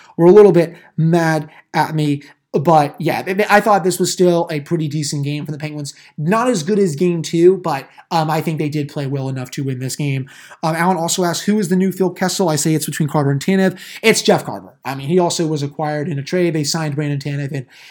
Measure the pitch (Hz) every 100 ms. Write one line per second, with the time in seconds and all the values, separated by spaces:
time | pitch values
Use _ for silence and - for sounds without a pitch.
0 | - - 170 202 202 170 165 - - -
1 | 160 170 165 156 151 - _ - 151 156
2 | 151 143 - _ _ - 147 160 143 -
3 | 160 120 180 190 208 208 214 202 175 175
4 | 180 - 180 170 170 151 143 165 156 151
5 | 143 147 143 147 147 151 151 151 143 -
6 | - - 151 220 254 214 151 208 190 143
7 | 175 170 160 170 175 190 170 139 - -
8 | _ 170 156 160 151 151 151 151 143 147
9 | 135 139 135 131 127 - 135 123 127 -
10 | 143 135 131 - - - 160 165 175 180
11 | 170 185 175 165 - 214 170 180 190 185
12 | 185 180 185 - 160 151 165 156 156 -
13 | 151 156 139 139 - 190 190 185 - -
14 | 226 214 - 160 139 101 92 _ 123 135
15 | 139 180 175 - 160 156 143 143 151 151
16 | 143 139 139 180 175 160 147 165 151 139
17 | 147 143 147 143 139 143 123 - -